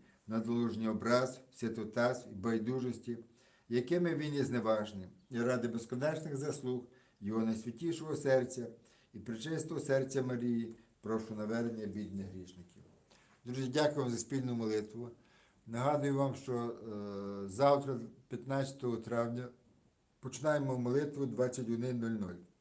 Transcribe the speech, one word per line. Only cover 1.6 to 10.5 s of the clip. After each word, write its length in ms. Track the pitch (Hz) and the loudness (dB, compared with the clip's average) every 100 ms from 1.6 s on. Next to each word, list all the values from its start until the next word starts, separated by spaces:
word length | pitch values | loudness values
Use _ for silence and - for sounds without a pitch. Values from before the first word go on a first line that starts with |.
| 113 110 104 120 123 - - | -4 -4 -2 2 2 2 -6
і 20 | |
байдужості, 840 | 98 113 113 110 131 123 - - 117 - - - _ - | -4 0 0 0 0 -2 -4 -6 -8 -10 -20 -20 _ -2
якими 460 | 123 - 175 175 | 0 2 2 4
Він 200 | 151 151 | 2 0
є 100 | 143 | 0
зневажним, 680 | 127 123 110 107 101 98 90 - _ | 2 2 4 4 2 -6 -12 -14 _
і 100 | 117 | 0
ради 280 | 120 123 113 | 2 2 0
безконечних 680 | 113 - 123 151 156 156 139 | -2 -4 -2 0 -2 -4 -4
заслуг 480 | 147 139 127 123 - - _ _ | -2 -2 -2 -4 -6 -16 _ _
Його 200 | 101 113 | -2 0
найсвятішого 760 | 113 110 123 113 170 160 156 139 | 2 0 -4 -4 -2 -2 -4 0
серця 500 | 135 131 120 - 113 - - - _ | 4 6 4 -2 -8 -10 -20 -20 _
і 60 | 107 | -12
пречистого 600 | 120 113 147 160 - 151 | -8 -6 -2 -2 -2 -4
серця 420 | - 135 131 135 | 2 2 4 0
Марії, 540 | 127 120 120 | 0 0 2